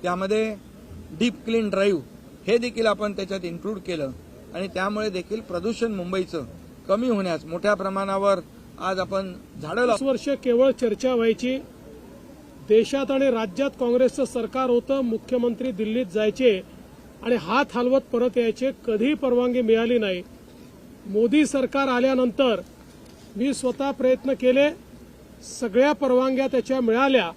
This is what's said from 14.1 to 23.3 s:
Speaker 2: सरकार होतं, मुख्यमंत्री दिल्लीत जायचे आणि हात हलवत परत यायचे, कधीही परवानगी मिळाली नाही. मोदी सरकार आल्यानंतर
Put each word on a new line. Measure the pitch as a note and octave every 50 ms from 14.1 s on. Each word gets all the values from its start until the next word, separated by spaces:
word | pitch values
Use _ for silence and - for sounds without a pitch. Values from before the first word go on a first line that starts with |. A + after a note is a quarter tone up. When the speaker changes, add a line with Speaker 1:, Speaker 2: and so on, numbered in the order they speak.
| - - C4+
Speaker 2:
सरकार | A3+ - A#3 A3+ A3 - C4 C4 B3+
होतं, | A#3+ A#3+ A#3+ - C4+ C#4
मुख्यमंत्री | C4+ A#3+ A3 A3 - - A#3+ B3 A#3+ A#3+ A#3 - B3+ C4
दिल्लीत | A3+ F3+ A3 G#3+ A3 A#3+ B3+
जायचे | F#3 E3 G#3+ G#3+ G#3+ G#3 - C4 B3 G#3 F#3 F#3 - - - - - - - - - - - -
आणि | A3+ B3
हात | A3+ D3 E3 G#3+ B3+ C#4+ - - A#3+
हलवत | B3 B3 C4 C4+
परत | C4 - - A#3 A#3+ B3+ A#3+ B3
यायचे, | A#3 A3+ G#3+ - B3+ C4+ - - - -
कधीही | A3 G#3 A3 C4+ D4+
परवानगी | - - C4 A#3+ A#3+ B3 B3 B3 B3
मिळाली | B3 A3 A3+ A3+ A#3 A3+ B3 A#3+
नाही. | G#3+ G3+ F#3 F3+ F3+ - - - - - - - - - - - - - - - -
मोदी | G3 F#3+ G#3 A3+ A#3 G#3+ D4+ D4+
सरकार | - - C#4 B3+ - - C#4 C#4 C4+
आल्यानंतर | B3+ B3 B3 C4 C4 B3+ B3+ B3 - - C#4 B3+ A3 F#3 - - - - - - - - - - - - - -